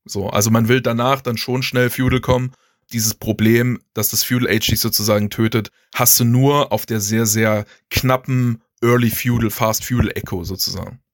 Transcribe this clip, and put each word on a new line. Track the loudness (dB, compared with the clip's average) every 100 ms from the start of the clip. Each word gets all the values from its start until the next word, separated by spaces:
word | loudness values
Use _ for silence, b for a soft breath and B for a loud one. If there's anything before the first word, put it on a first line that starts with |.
So, | -12 -8 -4
also | 0 2
man | 2 4
will | 2
danach | 0 -2 0 -2
dann | -2 -6
schon | -4 -4
schnell | -2 0 0
Feudal | 0 0 0
kommen. | 2 0 0 b b b b
Dieses | -4 -4
Problem, | -4 -4 0 4 4 2 -2 _
dass | -6 -4
das | -2
Feudal | -2 0 0
Age | 0 0
dich | -2
sozusagen | -2 -2 0 0 0
tötet, | 0 0 0 -4 _ _
hast | -2 2 4
du |
nur | 4 4 4 2 0
auf | -2 -4
der | -4
sehr, | -2 0
sehr | 0 2 2 0 -4 b -6
knappen | -2 0 0 0 0 0 -2 _ -2
Early | 2 4 2
Feudal, | 0 -2 0 -2
Fast | 0 -2 -2
Feudal | -2 -2 0
Echo | -2 -6 -8
sozusagen. | -6 -6 -6 -8 -10 -14 _